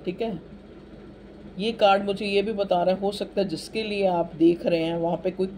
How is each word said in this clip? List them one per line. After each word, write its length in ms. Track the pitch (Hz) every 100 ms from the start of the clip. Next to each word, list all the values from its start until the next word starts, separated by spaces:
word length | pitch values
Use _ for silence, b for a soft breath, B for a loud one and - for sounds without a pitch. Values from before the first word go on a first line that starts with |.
| -
ठीक 160 | 180
है। 180 | 226 185 - - - - - - - - - - - -
ये 120 | 214
card 320 | 226 202 196 202
मुझे 200 | 196 202
ये 160 | 202
भी 120 | 202
बता 280 | 202 196 180
रहा 120 | 180 190
है, 60 |
हो 100 | 196
सकता 300 | 196 196 -
है 60 | 190
जिसके 360 | 156 - 220
लिए 220 | 214 202 190
आप 240 | 175 170 151
देख 300 | 165 170 175
रहे 180 | 170
हैं 140 | 165 170
वहाँ 200 | 165 170
पे 140 | 185
कोई 160 | 180 190